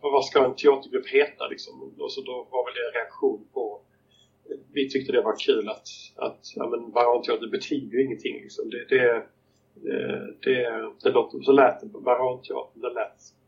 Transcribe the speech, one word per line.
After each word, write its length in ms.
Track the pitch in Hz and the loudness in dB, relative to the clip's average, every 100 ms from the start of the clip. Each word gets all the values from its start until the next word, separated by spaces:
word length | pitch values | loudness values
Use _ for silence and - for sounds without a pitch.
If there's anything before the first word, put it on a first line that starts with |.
vad 240 | 147 139 - | 2 2 4
ska 200 | 147 127 | 4 4
en 100 | - | 4
teatergrupp 520 | 147 135 - 131 - | 6 6 2 -6 0
heta, 400 | 135 147 - - | 2 2 -2 -10
liksom? 460 | - - - - - | -10 -14 -18 -20 -10
Och 120 | - | -10
så 100 | 139 | -8
då 260 | 131 123 120 | -10 -10 -6
var 140 | 127 123 | -4 -4
väl 80 | |
det 140 | 123 120 | -4 -6
en 60 | 120 | -4
reaktion 440 | 113 - 135 107 - | -6 0 0 0 -6
på... 280 | - 113 104 _ _ _ _ _ _ - - - | -6 -6 -8 _ _ _ _ _ _ -14 -14 -10
Vi 160 | 143 135 | -4 -2
tyckte 220 | 135 127 | -2 0
det 100 | 127 | 0
var 140 | 107 - | 0 -2
kul 300 | - 113 104 | 0 0 0
att, 180 | 107 - - - - | -8 -12 -18 -20 -10
att, 240 | 110 - - - | -10 -8 -16 -8
ja, 140 | 117 | -6
men 220 | 117 117 | -6 -4
Varanteater 560 | 117 120 120 - 151 113 | 0 2 2 0 -4 -4
betyder 500 | 101 - 143 120 117 | -6 -4 -6 -4 0
ju 80 | 135 | 0
ingenting, 300 | 107 127 - | -2 -8 -10
liksom. 280 | - - 113 | -14 -10 -8
Det, 160 | 117 120 | -8 0
det, 260 | 131 123 113 - _ _ _ _ _ - | 4 4 2 -2 _ _ _ _ _ -6
eh, 320 | - - - - - | -4 -4 -6 -8 -6
det, 480 | - 127 120 113 113 - | 0 0 0 -4 -8 -2
det 60 | - | 2
låter, 300 | 120 117 131 | 2 0 -4
så 120 | - | 4
lät 280 | 139 127 - | 8 8 4
det, 60 | - | -10
Varanteater, 880 | - 131 123 127 123 - - - - | -8 0 2 2 -4 -8 -10 -10 -8
det 120 | 120 | -8
lät 260 | 120 107 _ _ _ | -6 -8 _ _ _